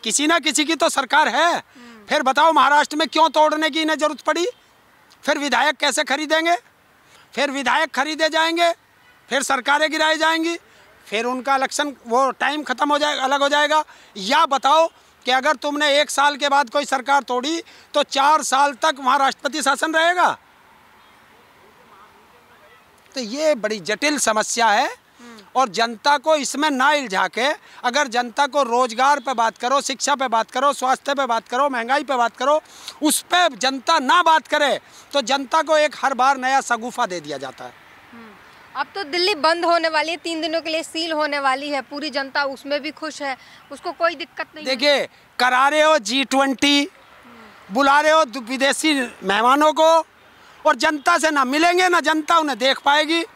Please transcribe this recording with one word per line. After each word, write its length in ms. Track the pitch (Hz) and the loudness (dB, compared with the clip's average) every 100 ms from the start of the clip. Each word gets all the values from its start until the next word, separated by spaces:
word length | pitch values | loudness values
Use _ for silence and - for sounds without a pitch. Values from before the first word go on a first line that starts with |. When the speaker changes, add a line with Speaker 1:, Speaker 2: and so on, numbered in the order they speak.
Speaker 1:
किसी 240 | 220 208 302 | -4 -2 0
ना 120 | 339 | 0
किसी 260 | 302 285 302 | 0 -2 -2
की 100 | 320 | 0
तो 140 | 330 | 0
सरकार 380 | 277 262 294 285 | 0 0 2 2
है। 260 | 240 339 | 2 0
Speaker 2:
हम्म। 520 | 277 - - - - - | 0 -8 -20 -20 -20 -2
Speaker 1:
फिर 140 | 294 | 0
बताओ, 280 | 262 269 320 | 2 4 4
महाराष्ट्र 460 | 302 262 294 285 302 | 4 4 4 2 -2
में 100 | 311 | -2
क्यों 220 | 311 320 | 2 2
तोड़ने 400 | 311 311 302 311 | 4 2 2 -2
की 120 | 311 | -2
इन्हें 160 | 311 302 | -2 0
जरूरत 240 | 302 294 | -2 -2
पड़ी? 260 | - 311 370 _ _ _ _ _ _ _ | -4 -2 -4 _ _ _ _ _ _ _
फिर 140 | - 302 | -4 -2
विधायक 380 | 285 233 285 294 | 0 0 0 0
कैसे 280 | 294 285 | -2 -2
खरीदेंगे? 520 | 302 277 302 311 330 349 _ _ _ _ _ - _ | -2 -4 -2 0 0 -2 _ _ _ _ _ -20 _
फिर 180 | - 277 | -4 -4
विधायक 400 | 269 247 262 311 | -2 0 0 0
खरीदे 380 | - 294 311 311 | -2 -4 -2 -2
जाएंगे, 420 | 320 320 330 339 339 _ _ _ _ _ | 0 -2 0 0 -2 _ _ _ _ _
फिर 140 | 262 | -4
सरकारें 480 | 262 269 240 294 311 | -2 -2 0 0 0
गिराई 260 | 311 311 311 | 0 0 2
जाएंगी, 400 | 311 330 330 339 _ _ - _ - | 0 0 -4 -6 _ _ -20 _ -8
फिर 180 | 208 233 | -6 -4
उनका 300 | 254 247 269 | -6 -2 -2
इलेक्शन, 380 | 262 - 294 247 240 | -2 -4 -6 -8 -2
वो 240 | 233 269 | 0 0
टाइम 320 | - 262 302 | -2 -4 -4
ख़त्म 280 | 269 247 294 | -6 -4 0
हो 60 | 294 | 0
जाएगा, 260 | 294 277 | 0 -2
अलग 180 | 262 277 | -2 0
हो 80 | 277 | 2
जाएगा। 340 | 285 294 311 302 - - - | 2 2 0 -2 -16 -20 -12
या 280 | 190 294 320 | -2 2 2
बताओ 420 | 269 269 311 - _ _ _ - | 0 2 4 2 _ _ _ -2
कि 60 | |
अगर 240 | 262 269 294 | 0 0 -2
तुमने 460 | 294 294 294 277 | -4 -2 2 2
एक 80 | 294 | 0
साल 280 | - 285 285 | 0 0 0
के 120 | 285 | 0
बाद 200 | 277 254 | 0 0
कोई 160 | 285 285 | -2 -2
सरकार 380 | 269 247 277 | -4 0 0
तोड़ी, 400 | 247 247 269 330 - - - | 0 -4 -4 -6 -8 -20 -4
तो 100 | 294 | -2
चार 400 | 269 269 277 311 | -2 0 2 2
साल 300 | 269 262 285 | 2 2 0
तक 220 | 254 320 277 | 2 -2 0
वहाँ 200 | 269 277 | 0 2
राष्ट्रपति 420 | 269 - 277 294 | 0 -2 -6 -2
शासन 320 | 262 277 320 | -2 0 0
रहेगा। 440 | 320 330 359 285 131 _ _ _ _ _ _ _ _ _ _ _ _ - _ 508 - - _ 427 _ _ - - - _ _ _ 269 | 2 2 2 0 0 _ _ _ _ _ _ _ _ _ _ _ _ -20 _ -20 -20 -20 _ _ _ _ -20 -20 -20 _ _ _ -10
तो 60 | |
ये 340 | 220 269 311 277 | -8 -2 0 0
बड़ी 240 | 214 214 | -4 -6
जटिल 380 | 165 208 294 294 | -6 -2 -2 0
समस्या 500 | 226 214 208 233 226 | 0 0 -2 0 2
है 200 | 208 302 | 2 0
Speaker 2:
हम्म। 540 | 494 _ _ 240 226 196 254 | -6 _ _ -20 -20 -6 -2
Speaker 1:
और 140 | 262 | -2
जनता 480 | 175 233 226 285 285 | 0 -4 -2 0 0
को 180 | 311 311 | 2 0
इसमें 340 | 254 262 311 | 0 -2 -2
ना 240 | 262 277 | 2 2
इल्झा 340 | 294 247 185 185 | 2 0 -2 -2
के, 200 | - 269 320 - - | 0 -2 -2 -10 -6
अगर 240 | 247 247 277 | -4 -2 0
जनता 400 | 233 247 226 285 | -2 -4 -2 0
को 160 | 285 | 0
रोजगार 560 | 254 240 254 226 269 294 | 0 0 0 2 2 2
पे 140 | 247 | 0
बात 240 | 233 226 - | 0 -2 -2
करो, 240 | 240 269 | -2 0
शिक्षा 340 | - 269 - 277 | -2 -6 -2 -2
पे 120 | 262 | 0
बात 240 | 226 220 | -2 -2
करो, 220 | 247 277 | 0 0
स्वास्थ्य 400 | 269 254 262 - | 0 -2 -2 -2
पे 120 | 277 262 | -4 -2
बात 220 | 226 - | -2 -2
करो, 220 | 240 285 | -2 0
महंगाई 340 | 254 233 277 | -2 -2 -2
पे 120 | 285 262 | 0 -2
बात 220 | 233 - | -2 0
करो, 240 | 262 302 - - - - | 0 0 -2 -20 -20 -4
उस 200 | 302 - | -2 -2
पे 280 | - 349 349 | 0 2 2
जनता 500 | 233 247 269 277 330 | 0 -4 -2 0 0
ना 240 | 262 339 | 4 4
बात 240 | 339 311 - | 4 2 2
करे, 320 | 294 285 190 - - - | -2 0 -2 -6 -20 -6
तो 80 | 277 | -4
जनता 400 | 220 277 262 320 | -2 -4 0 -2
को 160 | 302 311 | 2 2
एक 180 | 302 - | 2 0
हर 120 | - | -4
बार 240 | 247 254 269 | 2 2 2
नया 240 | 254 269 | 0 0
शगुफा 440 | - 240 240 233 226 | 0 -4 -4 -4 -4
दे 140 | 180 | -4
दिया 180 | 147 139 | -8 -10
जाता 280 | 131 - 123 | -10 -14 -20
है। 80 | - - - - | -20 -20 -20 -20
Speaker 2:
हम्म। 200 | 233 226 196 - - - 262 | -20 -20 -20 -20 -20 -16 -10
अब 120 | 285 392 | -8 -8
तो 80 | |
दिल्ली 320 | 302 349 359 311 | -6 -2 -2 0
बंद 300 | 311 339 339 | 0 2 2
होने 240 | 339 330 | 2 0
वाली 220 | 311 311 | -2 -4
है, 60 | 339 | -6
तीन 240 | 330 330 | -6 -6
दिनों 200 | 320 320 | -4 -4
के 80 | 320 | -4
लिए 140 | 320 | -6
सील 280 | - 320 330 | -6 -8 -4
होने 280 | 302 302 285 | -2 -2 -2
वाली 300 | 269 262 285 | -2 -2 -4
है, 120 | 277 | -6
पूरी 280 | 247 294 302 | -8 -10 -6
जनता 340 | 262 269 285 | -6 -4 -4
उसमें 380 | 285 269 277 285 | -4 -8 -8 -6
भी 100 | 294 | -6
खुश 300 | - 311 - | -10 -12 -10
है, 160 | 285 254 - - - | -10 -10 -16 -20 -20
उसको 200 | 277 359 | -12 -12
कोई 240 | - 339 294 | -4 -4 -4
दिक्कत 320 | 339 - 320 311 | -12 -12 -14 -10
नहीं 100 | 302 | -6
है। 100 | 262 | 0
Speaker 1:
देखिए, 340 | 285 277 160 _ _ - | 2 0 -2 _ _ -2
करा 280 | 247 254 277 | 0 2 2
रहे 140 | 302 | 4
हो 180 | 302 311 | 4 2
जी 240 | 202 262 | 0 -4
ट्वेंटी, 640 | 269 262 277 262 285 285 285 - - - - - 220 - - | 0 0 0 0 2 2 0 -10 -20 -20 -20 -20 -20 -20 -6
बुला 300 | 202 277 285 | 0 4 4
रहे 100 | 302 | 4
हो 140 | 311 302 | 4 2
दु-, 180 | 262 | -4
विदेशी 500 | 220 262 269 262 311 285 240 - | -8 -2 0 0 0 0 -2 -6
मेहमानों 500 | 190 202 240 285 311 | -2 2 4 4 4
को, 320 | 285 320 330 320 _ - _ - - 311 | 4 4 4 0 _ -20 _ -20 -4 -2
और 100 | 277 | 2
जनता 420 | 302 302 349 339 | 0 0 0 2
से 140 | 311 | 2
ना 140 | 294 254 | 0 0
मिलेंगे, 440 | 294 339 359 370 | 2 2 4 2
ना 100 | 349 | 2
जनता 380 | 285 311 302 339 | 0 -2 2 0
उन्हें 220 | 302 233 | 0 -2
देख 200 | 254 247 | -2 0
पाएगी। 440 | 285 294 302 330 339 | 2 2 2 -2 -4